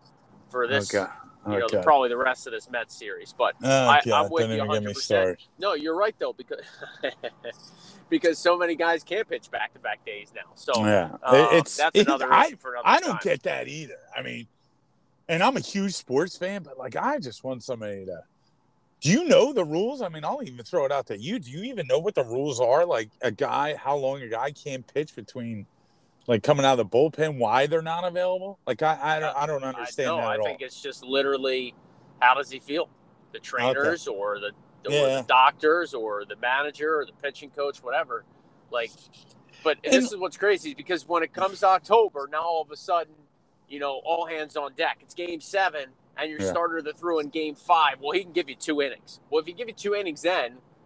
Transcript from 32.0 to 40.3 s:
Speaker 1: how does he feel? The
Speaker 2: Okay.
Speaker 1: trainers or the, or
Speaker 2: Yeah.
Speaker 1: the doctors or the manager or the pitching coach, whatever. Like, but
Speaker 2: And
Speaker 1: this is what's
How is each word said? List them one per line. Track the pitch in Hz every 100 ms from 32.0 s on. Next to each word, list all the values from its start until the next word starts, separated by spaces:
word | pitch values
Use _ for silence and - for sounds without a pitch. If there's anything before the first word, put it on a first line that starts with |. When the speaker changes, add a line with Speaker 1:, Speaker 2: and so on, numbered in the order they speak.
| _ -
Speaker 1:
how | 123
does | 131 139
he | 135
feel? | 139 156 151 _ _ _ _
The | 113
Speaker 2:
Okay. | -
Speaker 1:
trainers | 127 123 135 151 165 139
or | 98 104 101
the, | 104 - _ _ -
or |
Speaker 2:
Yeah. | 147 135 131
Speaker 1:
the | 120
doctors | 131 139 - 156 170 160
or | 127 107 104
the | 104 113
manager | 123 135 147 139 156 156
or |
the | 131
pitching | _ 139 - 143
coach, | 147 143 -
whatever. | 123 147 135 113 _ _ _ _ -
Like, | 120 117 - - - _ _ _ -
but | - -
Speaker 2:
And | -
Speaker 1:
this | 262 247
is | 196
what's | 180